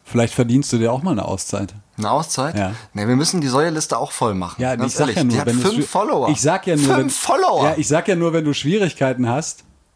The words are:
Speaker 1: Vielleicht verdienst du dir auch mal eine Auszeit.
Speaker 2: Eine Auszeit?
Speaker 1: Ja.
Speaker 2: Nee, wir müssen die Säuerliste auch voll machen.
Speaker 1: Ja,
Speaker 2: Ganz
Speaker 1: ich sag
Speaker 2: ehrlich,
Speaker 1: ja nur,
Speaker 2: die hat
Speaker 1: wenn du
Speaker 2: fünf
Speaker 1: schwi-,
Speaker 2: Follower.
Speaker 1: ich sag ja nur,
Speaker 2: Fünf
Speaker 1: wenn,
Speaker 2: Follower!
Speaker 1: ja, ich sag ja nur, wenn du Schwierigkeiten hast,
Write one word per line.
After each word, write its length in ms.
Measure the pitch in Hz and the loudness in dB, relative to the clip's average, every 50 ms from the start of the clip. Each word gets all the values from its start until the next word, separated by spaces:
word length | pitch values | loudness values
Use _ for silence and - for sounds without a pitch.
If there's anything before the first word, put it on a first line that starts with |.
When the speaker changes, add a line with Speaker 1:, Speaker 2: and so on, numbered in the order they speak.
| _ | _
Speaker 1:
Vielleicht 300 | - - 120 117 113 - | -4 0 0 0 0 2
verdienst 400 | - 127 117 120 135 143 - - | 0 0 2 2 2 2 2 0
du 40 | 117 | 0
dir 140 | 113 117 | 2 2
auch 120 | 120 131 147 | 0 0 0
mal 80 | 190 | -2
eine 120 | 160 101 - | -2 -2 -2
Auszeit. 500 | - 95 95 - - - 101 101 - - 104 - _ _ - | -4 -4 -6 -6 -6 -4 -6 -6 -6 -10 -16 -20 _ _ -6
Speaker 2:
Eine 140 | 107 104 | -2 0
Auszeit? 460 | 117 143 160 160 - - 131 151 170 104 | 0 0 0 -2 -4 -4 -4 -4 -2 -2
Speaker 1:
Ja. 160 | 98 92 107 117 - - _ | -2 -2 -4 -8 -12 -12 _
Speaker 2:
Nee, 140 | 104 104 110 | -4 0 2
wir 80 | 123 | 2
müssen 240 | 127 147 - - 180 | 2 2 2 0 0
die 80 | 147 135 | -2 0
Säuerliste 500 | 123 135 151 175 160 156 151 - - 117 | 2 2 2 2 0 -2 -4 -2 -2 -4
auch 140 | 131 - | -4 -4
voll 220 | - - 135 113 101 | -4 -2 -2 0 0
machen. 280 | 92 87 87 - - | -2 -4 -6 -6 -4
Speaker 1:
Ja, 140 | 127 127 131 | -4 -2 -2
Speaker 2:
Ganz 160 | 117 127 127 | -2 -2 -4
Speaker 1:
ich 60 | 117 - | 0 0
sag 40 | 151 | 0
Speaker 2:
ehrlich, 120 | 135 110 | 0 2
Speaker 1:
ja 80 | - - | 2 2
nur, 80 | 123 117 | 2 2
Speaker 2:
die 60 | 120 | 2
hat 80 | - 117 | 0 0
Speaker 1:
wenn 80 | 117 | 0
du 60 | 123 | 2
Speaker 2:
fünf 140 | 123 190 214 | 2 0 0
Speaker 1:
schwi-, 80 | 240 147 | 0 -2
Speaker 2:
Follower. 440 | - - 180 208 277 285 170 127 143 | -2 0 -2 0 0 0 0 2 0
Speaker 1:
ich 120 | 151 - | 0 2
sag 260 | - 147 175 190 - 190 | 2 0 0 0 0 0
ja 80 | 170 | 0
nur, 100 | 147 143 | 2 2
Speaker 2:
Fünf 120 | 135 127 - | 2 2 2
Speaker 1:
wenn, 120 | 135 135 | 2 0
Speaker 2:
Follower! 540 | 131 - - - 269 - 381 359 208 160 - | -2 -4 0 0 2 2 2 2 2 2 2
Speaker 1:
ja, 100 | 151 160 - | 2 2 0
ich 100 | 147 - | 0 2
sag 220 | 143 160 175 - | 2 0 2 2
ja 80 | 190 170 | 0 2
nur, 160 | 170 170 160 | 2 2 2
wenn 100 | 165 160 | 2 0
du 80 | 147 143 | 0 -2
Schwierigkeiten 760 | - - 143 180 220 202 165 - - 139 131 131 123 123 117 | 0 0 0 2 2 2 0 0 0 0 0 2 0 0 0
hast, 340 | 120 139 160 - - - - - _ _ _ _ _ | 0 -2 -2 -6 -10 -12 -18 -20 _ _ _ _ _